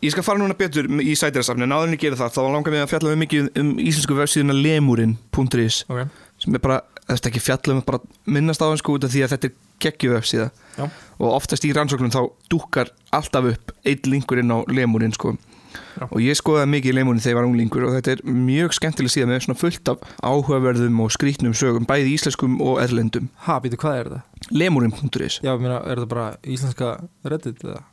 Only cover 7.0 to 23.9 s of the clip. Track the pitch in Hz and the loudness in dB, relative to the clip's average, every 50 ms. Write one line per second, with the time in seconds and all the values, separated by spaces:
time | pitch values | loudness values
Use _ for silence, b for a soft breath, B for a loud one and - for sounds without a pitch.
7 | _ _ 123 120 - 123 113 123 - - 131 135 - - 135 131 123 - 135 123 | _ _ -4 -2 -2 -2 -2 -2 0 0 -2 0 0 0 0 0 0 -2 -4 -4
8 | - - - _ _ - - 143 147 160 156 - 165 156 156 151 - - 147 143 | -4 -8 -20 _ _ 0 0 2 2 2 2 2 2 0 0 0 0 0 0 0
9 | 131 131 123 139 135 127 143 131 - 135 - _ _ _ _ _ - 156 151 - | 0 0 2 2 2 2 0 -2 -2 -6 -6 _ _ _ _ _ -4 -4 -4 0
10 | - 127 120 113 113 - - 117 110 123 - B B B B B 135 147 B B | 0 0 2 2 0 0 -2 0 -2 -2 -6 B B B B B -8 -8 B B
11 | B B B B - 120 120 135 - - - 135 - 151 139 151 151 143 139 127 | B B B B 0 0 0 0 0 -2 -4 -2 0 0 0 0 0 0 0 0
12 | 127 120 113 131 123 - - _ _ - - 165 - - - 139 123 117 _ _ | 0 0 0 0 -2 -2 -4 _ _ -2 -2 -2 -2 -2 -2 -2 -2 -4 _ _
13 | _ - - 147 151 - - 139 127 123 113 113 - - - _ _ - 143 135 | _ -2 -2 -2 -2 0 0 2 2 2 0 0 -6 -14 -18 _ _ -2 -2 0
14 | - 135 131 139 127 - 131 123 120 120 117 113 - - 127 131 127 117 110 110 | 0 0 0 0 0 0 0 2 2 2 2 0 0 0 0 2 2 2 2 2
15 | 110 110 107 - - 123 113 - B B B B B B B B B B B B | 2 0 0 -2 -4 -4 -4 -4 B B B B B B B B B B B B
16 | - 117 - 107 113 127 147 147 - - 156 151 143 139 147 147 131 131 127 131 | -10 -4 -2 0 2 2 2 2 2 2 2 4 4 4 2 2 2 2 2 4
17 | 131 131 120 117 110 123 120 120 120 123 123 117 117 113 - 127 123 127 127 131 | 4 4 2 2 2 2 2 2 2 2 4 2 2 2 0 0 0 0 0 0
18 | 123 - 131 - - - 131 127 127 127 131 147 170 170 143 - - 160 156 - | 0 0 -2 -2 -2 -2 0 2 2 2 2 2 2 0 0 -2 -2 -2 -2 0
19 | 135 123 - 139 131 120 123 127 123 - 131 - - 170 175 - - - 127 - | 0 0 2 2 2 2 2 0 0 -4 -4 0 0 0 -2 0 -2 -4 -4 -4
20 | - B B B - 123 131 147 139 131 147 135 131 127 123 120 120 120 117 113 | -6 B B B -2 0 2 2 2 2 2 2 2 2 2 2 2 2 2 2
21 | 110 110 - - - 143 143 - - 120 113 - 139 131 117 117 117 - 135 143 | 2 0 0 0 0 0 0 0 0 0 0 2 2 2 2 0 0 0 0 2
22 | 139 131 143 156 - 151 135 - - 131 127 - 143 135 131 131 123 123 123 117 | 2 2 0 0 0 -2 -2 0 0 0 0 0 0 0 0 0 0 0 0 0
23 | 117 110 - 120 117 131 _ _ - - 165 131 123 127 117 - - 156 | 0 0 -2 -2 -6 -6 _ _ -6 -4 -4 -2 -2 -4 -6 -4 -4 -4